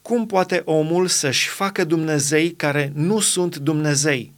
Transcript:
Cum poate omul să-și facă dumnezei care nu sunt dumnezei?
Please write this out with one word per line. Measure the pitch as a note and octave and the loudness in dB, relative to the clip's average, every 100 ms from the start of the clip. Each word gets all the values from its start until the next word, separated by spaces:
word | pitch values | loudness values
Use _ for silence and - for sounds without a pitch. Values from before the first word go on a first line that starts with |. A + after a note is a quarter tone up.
Cum | - A#3+ | 0 -2
poate | A3 F#3+ F#3 F3+ | 2 0 2 -2
omul | E3+ D#3 D#3 F3 F3+ | 0 0 2 2 2
să-și | - C#3+ A#2+ - | 0 0 0 -2
facă | - G3 G3 | -4 -4 -2
dumnezei | E3+ E3 D#3+ D3+ C#3+ D#3 E3 | 0 0 0 0 2 2 0
care | E3+ D3+ C#3+ C#3 | -2 -2 0 -2
nu | C#3+ E3 G#3+ | -2 0 2
sunt | - F3+ F3 | 0 0 -2
dumnezei? | E3+ C#3 D3+ D3+ C#3 D3+ C3 A2 | -2 -2 0 0 0 0 -2 -4